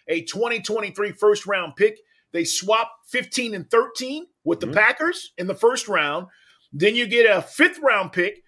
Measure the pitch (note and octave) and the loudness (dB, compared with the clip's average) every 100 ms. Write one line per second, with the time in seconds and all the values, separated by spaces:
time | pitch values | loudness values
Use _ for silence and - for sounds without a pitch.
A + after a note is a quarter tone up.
0 | - E3 E3 F#3+ A#3 A#3 - A3 G3+ F#3+ | -6 -6 -4 -4 -2 -4 -4 -6 -6 -4
1 | G#3 - G#3 G#3 F#3+ G3 E3 - G#3+ G#3+ | -6 2 2 2 0 -4 -4 2 0 0
2 | _ _ _ E3+ F3 - F#3 A3 A3 - | _ _ _ -4 -2 -2 0 0 0 -8
3 | - B3 - - A#3+ G3 - A3+ B3+ - | -8 -6 -4 -6 -6 -6 0 0 0 -4
4 | B3+ D4+ F4 _ D4+ - D#3+ E3 G#3+ - | -8 -10 -12 _ -4 -2 -2 2 2 2
5 | D#4+ F4+ - - F#3 F#3 A3+ B3+ - F#3 | -2 -4 -10 -10 -6 2 2 2 -2 -2
6 | D3 C#3 F#3 _ _ _ _ C#3+ G3+ A#3 | 0 -2 -8 _ _ _ _ 0 2 2
7 | A#3 A#3 A3+ F#3+ - - F4 E4 C#4 G#3 | 0 2 4 2 -2 2 2 2 0 2
8 | F3+ F#3 F3+ - | 0 -2 -4 -4